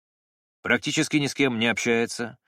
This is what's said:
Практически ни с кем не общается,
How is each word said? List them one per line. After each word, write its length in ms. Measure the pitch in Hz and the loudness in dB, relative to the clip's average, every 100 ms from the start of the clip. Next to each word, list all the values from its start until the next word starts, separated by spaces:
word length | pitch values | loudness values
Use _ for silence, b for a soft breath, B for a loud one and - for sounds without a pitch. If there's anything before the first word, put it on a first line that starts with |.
| _ _ _ _ _ _ | _ _ _ _ _ _
Практически 540 | 190 240 - 156 147 151 | 0 0 2 -2 0 0
ни 100 | 139 | 0
с 80 | |
кем 240 | - 135 113 | 0 0 2
не 80 | 117 | 0
общается, 720 | 107 123 117 117 - 117 123 | 0 0 0 0 -4 -10 -12